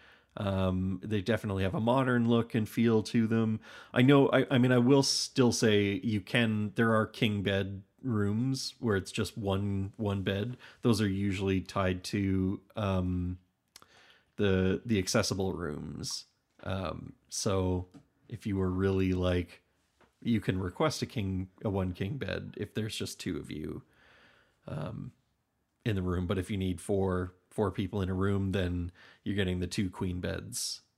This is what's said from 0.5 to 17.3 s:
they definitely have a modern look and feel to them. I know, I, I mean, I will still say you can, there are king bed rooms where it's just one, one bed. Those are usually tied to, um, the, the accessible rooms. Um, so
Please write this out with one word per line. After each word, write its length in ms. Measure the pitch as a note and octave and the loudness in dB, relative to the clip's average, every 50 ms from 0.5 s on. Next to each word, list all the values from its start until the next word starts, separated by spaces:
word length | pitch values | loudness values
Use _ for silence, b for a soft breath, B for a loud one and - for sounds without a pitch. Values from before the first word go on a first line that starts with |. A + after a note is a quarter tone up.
| G2 F#2+ F#2+ F#2 F#2 F#2 F#2 F#2 F#2+ F#2 - | 0 2 2 2 0 0 -2 -2 -4 -4 -4
they 180 | - G#2+ G#2 | -4 -4 -2
definitely 440 | F#2 - A2+ G#2 - G#2+ G2 F#2+ F#2+ | 0 0 0 0 -2 -2 -2 -2 0
have 100 | F#2+ F2+ | 0 0
a 60 | F#2 | 0
modern 480 | G#2+ A#2 C#3 C3+ C3 B2+ B2 B2 A#2 A#2 | 2 2 4 4 4 4 2 4 4 4
look 260 | A#2+ A#2 A2+ A#2 - | 4 4 2 0 -2
and 140 | A#2+ A2 G#2 | -2 -2 -2
feel 340 | - - A2+ A#2 A2+ A2 G#2+ | 0 2 4 4 4 4 2
to 220 | - - A#2+ A2+ | 2 2 2 2
them. 340 | G#2+ A2+ A2+ A2+ A2 A2 G#2+ B B B B B B - | 2 2 2 0 0 -2 -4 B B B B B B 2
I 100 | A#2 B2 | 4 6
know, 260 | C3 C#3+ C#3 C#3 - | 8 8 8 6 6
I, 160 | - C3 B2+ - | 4 2 2 4
I 80 | C#3 B2+ | 4 4
mean, 140 | B2 B2+ B2+ | 4 6 6
I 60 | B2 | 6
will 240 | A#2+ B2 C#3+ C#3 C3+ | 6 6 6 6 6
still 500 | - - - - - - C3+ B2+ A#2+ A2+ | 4 0 -2 -4 -2 2 4 4 4 4
say 480 | - - A2+ G#2 G#2 G2+ G2+ G2 F#2 - | 4 4 4 6 4 4 2 0 -2 -2
you 180 | A#2+ G#2+ G#2 | -2 -2 -2
can, 520 | F#2+ - - B2 A#2 A2 A2 G#2+ G#2+ G#2 - | -2 0 0 2 2 2 2 0 -2 -2 0
there 180 | - A#2 A2+ A2+ | 2 2 4 4
are 120 | A2 G#2+ | 2 2
king 360 | - - - - G#2+ G#2 G2+ F#2+ | 0 -2 0 0 0 2 0 0
bed 400 | G2+ G2 G2 G2 G2 G2 G2 G2 _ _ _ B2 | 0 0 0 0 -2 -6 -10 -12 _ _ _ -6
rooms 720 | B2+ A2+ G#2 G2+ G2+ G#2 A2 B2 C3+ C3+ C3 - - - - | -2 0 0 0 0 0 0 0 -2 -2 -4 -6 -8 -8 -4
where 180 | - A#2+ G2+ | -2 0 0
it's 140 | F#2+ F2 - - | 0 0 -2 -4
just 240 | - G#2 - - | -4 -4 -4 -6
one, 560 | - G2+ G2 F#2+ G2 G2+ G#2 G2 G2 G2 G2 - | -4 -2 -2 0 0 0 -2 -2 -2 -4 -4 -6
one 260 | - A2 G2+ G2 G2 F#2 | -4 -2 -2 -2 -2 -2
bed. 340 | G#2 G2 G2 G#2 B2 B2 B B B B B - | -2 -2 -2 -2 -4 -6 B B B B B 2
Those 180 | B2+ A2+ G2 | 2 4 4
are 80 | A2 G2+ | 2 0
usually 520 | F#2+ G2 G2+ G2+ F#2+ F#2+ G2 F#2+ F#2+ F#2+ | 0 0 0 -2 0 0 0 2 2 0
tied 440 | F#2 - - G2+ G2 F#2 F#2 F2+ - | 0 -2 -2 0 0 0 0 -2 -4
to, 560 | - - G2+ G2 G2 F#2+ F#2+ F#2+ F#2 G2+ - - - - | -4 -2 -2 0 0 0 0 0 0 -2 -4 -8 -12 -8
um, 640 | A2 G#2+ G2 F#2+ F#2 F2+ F#2 F2+ F2+ F2+ F2+ F2+ F2+ _ _ _ _ _ _ - b b b b b b b b b b b _ | -4 -2 0 0 0 0 0 -2 -2 -2 -4 -6 -8 _ _ _ _ _ _ -20 b b b b b b b b b b b _
the, 440 | - G#2 G2 F#2+ F#2 F#2 F#2 F#2+ - - | 0 2 4 4 4 4 4 2 0 0
the 120 | A#2+ A2+ G2 | 0 0 0
accessible 540 | F2+ - - A#2 G2+ - - F#2 F#2+ F#2+ D#2+ | 2 2 0 0 0 0 -2 -2 -2 -2 -4
rooms. 720 | D#2 F2 D2+ D2 D2+ D2+ E2 D#2+ D2 F#2 C3 - - - _ _ _ _ _ _ - - | -4 -6 -6 -6 -8 -8 -10 -10 -10 -10 -10 -10 -10 -12 _ _ _ _ _ _ -14 -8
Um, 500 | F#2+ F#2+ F#2+ F#2+ D#2+ D#2+ E2 - - - _ _ | -6 -6 -6 -6 -6 -8 -8 -12 -14 -18 _ _
so 600 | _ | _